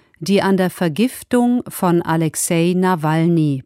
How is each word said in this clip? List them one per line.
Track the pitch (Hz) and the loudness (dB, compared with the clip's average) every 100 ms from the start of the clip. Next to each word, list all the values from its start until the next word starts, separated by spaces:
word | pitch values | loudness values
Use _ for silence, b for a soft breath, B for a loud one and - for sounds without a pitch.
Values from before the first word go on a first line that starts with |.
| b b | b b
die | 160 196 | -2 0
an | 196 190 | 2 2
der | 180 | 0
Vergiftung | - 175 143 254 - - 247 240 247 - | -2 -4 0 -2 -4 -2 0 2 0 -4
von | - 180 170 | -4 0 0
Alexei | - 165 160 - - 170 175 180 | 0 0 0 -2 -2 0 2 2
Nawalny | 185 180 151 160 170 170 151 135 | 0 0 0 0 2 2 0 -2